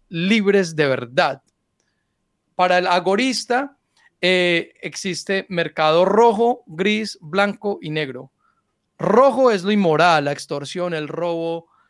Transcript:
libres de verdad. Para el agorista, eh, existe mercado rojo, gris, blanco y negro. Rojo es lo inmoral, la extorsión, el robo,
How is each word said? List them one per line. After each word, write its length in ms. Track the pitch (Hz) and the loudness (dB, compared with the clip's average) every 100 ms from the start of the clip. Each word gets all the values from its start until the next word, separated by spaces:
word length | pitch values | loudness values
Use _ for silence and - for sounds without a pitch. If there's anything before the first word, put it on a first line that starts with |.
| _ | _
libres 680 | 165 185 226 196 202 175 156 | -6 0 2 2 2 0 0
de 100 | 143 | 0
verdad. 560 | 127 120 135 160 135 _ _ _ _ _ _ _ _ _ _ _ - | -2 -2 0 0 -2 _ _ _ _ _ _ _ _ _ _ _ -2
Para 200 | 180 180 | 2 2
el 100 | 180 | 2
agorista, 920 | 180 175 202 262 233 - 247 285 - _ _ _ _ | 0 2 0 0 -4 -2 -4 -4 -12 _ _ _ _
eh, 500 | 175 180 175 170 - _ | 0 2 2 0 -4 _
existe 680 | 165 - 190 170 - 196 - | -14 -10 -8 -6 -4 -6 -4
mercado 560 | 175 160 - 156 165 | -4 -4 0 2 4
rojo, 580 | 190 202 233 214 233 247 - | 4 4 4 4 0 -2 -8
gris, 520 | 160 190 214 214 - | -4 -2 -2 -4 -12
blanco 600 | 151 185 202 202 208 - | -6 -2 -2 -2 -6 -6
y 80 | - | -6
negro. 400 | 156 143 127 139 _ _ _ _ _ _ - | -6 -6 -10 -18 _ _ _ _ _ _ -4
Rojo 540 | 175 208 269 240 254 | 2 4 4 4 2
es 140 | 202 | 2
lo 80 | 185 | 0
inmoral, 540 | 208 185 151 175 156 143 | 2 2 4 4 2 0
la 60 | |
extorsión, 600 | 143 - 143 143 180 180 | -6 -8 -10 -8 -8 -6
el 140 | 160 147 | -6 -8
robo, 580 | 160 170 165 165 165 165 _ _ | -6 -4 -4 -4 -6 -10 _ _